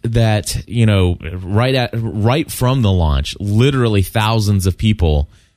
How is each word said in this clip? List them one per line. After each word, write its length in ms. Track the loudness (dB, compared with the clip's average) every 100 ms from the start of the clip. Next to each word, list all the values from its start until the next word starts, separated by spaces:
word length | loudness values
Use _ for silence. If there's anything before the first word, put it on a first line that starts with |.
that, 640 | -4 0 2 2 -2 -8 -6
you 200 | 0 2
know, 320 | 4 2 -2
right 540 | -6 -10 -4 0 0
at, 160 | 0 -2
right 580 | -4 -6 -2 0 0 -2
from 300 | -2 0 2
the 100 | 2
launch, 460 | 2 2 0 -2 -6
literally 640 | -2 2 2 2 0 0
thousands 680 | 0 0 0 2 2 0 0
of 120 | 0
people 500 | 0 2 2 0 -2 -8 _